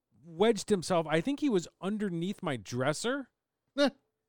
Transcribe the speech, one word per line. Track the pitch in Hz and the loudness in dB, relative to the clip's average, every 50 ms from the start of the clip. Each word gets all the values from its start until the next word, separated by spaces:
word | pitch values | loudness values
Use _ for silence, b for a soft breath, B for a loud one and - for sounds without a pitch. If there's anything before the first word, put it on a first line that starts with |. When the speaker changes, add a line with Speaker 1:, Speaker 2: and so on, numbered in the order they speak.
| _ _ _ 104 131 | _ _ _ _ -20
Speaker 1:
wedged | 170 165 160 208 233 233 185 - - | -6 0 2 4 4 4 2 0 0
himself. | 214 185 151 - 180 165 160 156 | 0 0 0 0 0 0 2 2
I | 151 165 | 0 0
think | 170 262 285 277 | 0 0 -2 0
he | 302 285 | 0 0
was | 220 180 165 - - - | 2 0 0 -4 -10 -8
underneath | 165 190 214 208 214 202 170 165 170 190 208 - | -6 -4 -4 -2 -2 -4 -2 -2 -4 -4 -6 -4
my | - 165 135 | -4 -4 -4
dresser, | 113 98 - 120 123 127 143 151 - - 226 262 285 254 - _ _ _ _ _ _ _ _ - 262 | -4 -6 -6 -4 -2 0 0 0 -2 -2 -2 -2 -4 -6 -10 _ _ _ _ _ _ _ _ 0 2
Speaker 2:
Eh. | 285 262 - _ _ _ _ _ _ | 2 2 2 _ _ _ _ _ _